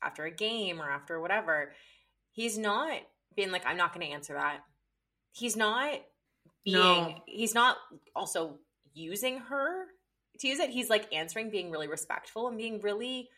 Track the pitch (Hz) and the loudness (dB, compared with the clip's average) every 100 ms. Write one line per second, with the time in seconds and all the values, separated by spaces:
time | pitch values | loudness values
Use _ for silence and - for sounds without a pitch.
0 | 143 - 156 160 214 226 196 165 147 143 | -6 -4 -6 -4 -2 -2 -2 -4 -4 -4
1 | - 165 170 208 190 151 143 - - - | -4 -4 0 2 2 2 0 -8 -20 -20
2 | _ _ _ - 226 214 214 214 311 254 | _ _ _ -4 -4 0 2 2 0 -2
3 | - _ _ - 190 185 131 175 170 175 | -8 _ _ -2 0 0 0 2 2 0
4 | 156 147 143 147 143 143 - _ _ _ | -6 -6 -6 -2 -2 -2 -10 _ _ _
5 | _ _ _ - 240 214 214 233 285 285 | _ _ _ -4 -2 2 2 2 0 -2
6 | - _ _ _ _ _ 202 185 180 175 | -10 _ _ _ _ _ 2 6 8 8
7 | 165 160 - 208 220 226 247 - - 160 | 4 -4 -10 -2 2 6 6 4 -4 -20
8 | - - - 180 165 147 _ _ _ 156 | -10 -6 -2 -2 -2 -6 _ _ _ -12
9 | 160 208 254 262 240 277 285 370 370 - | -8 -2 -2 -4 -4 -2 0 -2 -8 -16
10 | _ _ _ - 269 277 285 247 226 214 | _ _ _ -4 -2 0 0 0 2 2
11 | - 156 165 220 220 208 175 156 151 156 | 2 -4 -4 -6 -4 -4 -2 -4 -4 -4
12 | - - - 220 247 220 226 214 208 208 | -4 -6 -6 -6 -4 -4 -6 -2 -2 -2
13 | 247 254 247 | -2 -6 -8